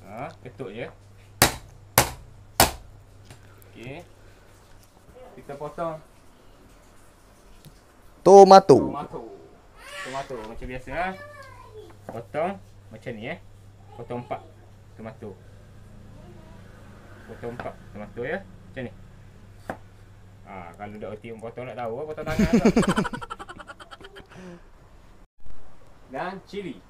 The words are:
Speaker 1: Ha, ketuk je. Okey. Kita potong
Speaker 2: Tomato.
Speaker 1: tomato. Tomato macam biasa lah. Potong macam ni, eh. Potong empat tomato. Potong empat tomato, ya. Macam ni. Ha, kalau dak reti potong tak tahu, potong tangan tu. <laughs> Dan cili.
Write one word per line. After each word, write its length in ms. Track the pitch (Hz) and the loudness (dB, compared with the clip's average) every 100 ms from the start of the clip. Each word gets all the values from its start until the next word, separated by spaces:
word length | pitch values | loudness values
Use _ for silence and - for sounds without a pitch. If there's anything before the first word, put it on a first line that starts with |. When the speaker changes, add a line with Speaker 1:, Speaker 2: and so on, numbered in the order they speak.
Speaker 1:
Ha, 280 | 101 107 139 - | -14 -12 -12 -12
ketuk 280 | 135 - 127 | -18 -10 -10
je. 160 | 110 151 - - - - - - - - - - - - - - - - - - - - - - - - - - - - | -8 -10 -12 -20 -20 -20 2 2 2 -12 -20 -2 0 0 -2 -16 -20 -20 2 2 2 -16 -20 -20 -20 -20 -20 -20 -20 -20
Okey. 300 | 110 120 147 175 - - - - - - - - - - - - - | -16 -12 -12 -14 -20 -20 -20 -20 -20 -20 -20 -20 -20 -20 -20 -20 -18
Kita 160 | 131 143 | -14 -10
potong 460 | 147 - 170 156 - - - - - - - - - - - - - - - - - - - - - - - | -10 -6 -6 -6 -14 -20 -20 -20 -20 -20 -20 -20 -20 -20 -20 -20 -20 -20 -20 -20 -20 -20 -20 -20 -20 2 12
Speaker 2:
Tomato. 500 | 196 190 190 190 131 | 12 12 12 12 10
Speaker 1:
tomato. 400 | 69 - 87 - - - - - - - - - | 10 -2 -6 -10 -12 -16 -20 -20 -20 -20 -16 -12
Tomato 320 | 131 135 135 127 | -8 -6 -6 -8
macam 240 | 110 110 123 | -8 -8 -6
biasa 220 | 127 127 | -8 -6
lah. 200 | 143 180 190 - - - - - 440 - - - | -2 -2 -4 -12 -14 -16 -16 -16 -16 -16 -16 -10
Potong 480 | 113 - 147 170 196 - - - | -10 -6 -2 -2 -2 -12 -20 -18
macam 200 | 110 - | -14 -10
ni, 100 | 110 117 | -8 -8
eh. 140 | 180 - - - - - - | -10 -12 -20 -20 -20 -20 -16
Potong 240 | - 240 | -8 -8
empat 240 | 123 - - - - - - - | -6 -10 -10 -20 -20 -20 -20 -14
tomato. 320 | 113 110 110 95 - - - - - - - - - - - - - - - - - - | -14 -12 -14 -14 -18 -20 -20 -20 -18 -18 -18 -18 -18 -18 -18 -18 -18 -18 -18 -20 -18 -18
Potong 320 | - - 120 120 | -16 -10 -10 -8
empat 160 | 127 - - | -10 -12 -16
tomato, 340 | 107 104 - 127 | -14 -12 -8 -6
ya. 160 | 185 | -6
Macam 380 | - - - - | -8 -18 -14 -10
ni. 80 | 120 - - - - - - - - - - - - - - - | -10 -10 -18 -18 -20 -20 -20 -20 -12 -12 -12 -20 -20 -20 -20 -20
Ha, 320 | 98 98 87 87 | -16 -14 -14 -14
kalau 200 | 104 107 | -12 -10
dak 140 | 107 107 | -12 -12
reti 160 | 113 | -12
potong 400 | 113 113 117 123 | -12 -12 -10 -10
tak 80 | 113 | -6
tahu, 240 | 120 117 | -6 -6
potong 220 | 156 156 156 | -8 -8 -4
tangan 200 | 160 208 | 2 4
tu. 180 | 226 226 | 6 6
<laughs> 0 | 233 196 185 185 - - - - - - - - - - - - - 185 175 - - - - - - - _ - - - - - - - | 6 4 2 0 -4 -12 -14 -14 -16 -16 -18 -18 -18 -18 -18 -18 -18 -16 -18 -20 -20 -20 -20 -20 -20 -20 _ 2 2 0 -4 -12 -20 -12
Dan 260 | - 180 190 | -6 -6 -6
cili. 320 | - 196 185 139 - | -10 -8 -6 -10 -14